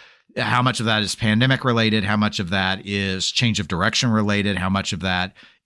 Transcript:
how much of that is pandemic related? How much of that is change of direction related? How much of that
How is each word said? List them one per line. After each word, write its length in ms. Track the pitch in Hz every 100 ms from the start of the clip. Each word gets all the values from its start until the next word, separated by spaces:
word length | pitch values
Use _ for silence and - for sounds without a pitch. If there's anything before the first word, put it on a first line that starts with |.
| - _ _ -
how 240 | 110 123
much 180 | 127 117
of 40 | 113
that 160 | 110
is 140 | 101 -
pandemic 480 | 110 107 131 131
related? 400 | 131 117 113 107
How 140 | 95 107
much 220 | 104 -
of 100 | 90
that 360 | 98 92 95 101
is 460 | 101 98 95 -
change 280 | - 120 101
of 80 | 90
direction 400 | 87 101 - 127
related? 480 | 110 104 101 101 98
How 120 | 95
much 220 | 98 95
of 80 | 87
that 340 | 92 90 92 - - _